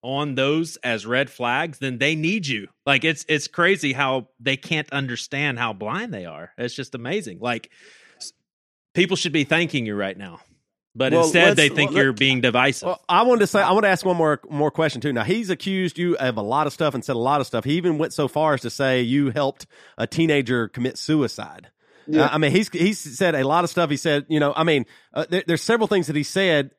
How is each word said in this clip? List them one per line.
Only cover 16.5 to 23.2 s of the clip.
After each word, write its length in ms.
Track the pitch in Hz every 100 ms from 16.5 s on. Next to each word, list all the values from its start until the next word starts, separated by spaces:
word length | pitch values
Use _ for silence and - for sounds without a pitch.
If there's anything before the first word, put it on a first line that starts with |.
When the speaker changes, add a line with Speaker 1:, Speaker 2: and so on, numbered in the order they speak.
| 131 156
Speaker 3:
of 80 |
stuff 220 | - 156 131
and 100 | 113
said 100 | 120
a 40 |
lot 220 | 123 147
of 60 | 131
stuff. 160 | 120
He 100 | 127
even 240 | 160 175 156
went 140 | 160
so 160 | - 139
far 280 | - 156 139
as 60 |
to 80 | 117
say 320 | - 135 127
you 280 | 123 135 143
helped 380 | 147 139 - - - - -
a 100 | 117
teenager 600 | - 165 147 120 123 110
commit 300 | - 123 -
suicide. 720 | - 156 123 - 107 73 - _ _ _ -
Speaker 4:
Yeah. 160 | 156
Speaker 3:
Uh, 60 | 147
I 60 | 151
mean, 120 | 156
he's, 180 | 175 214
he's 300 | 156 180 214
said 360 | - 120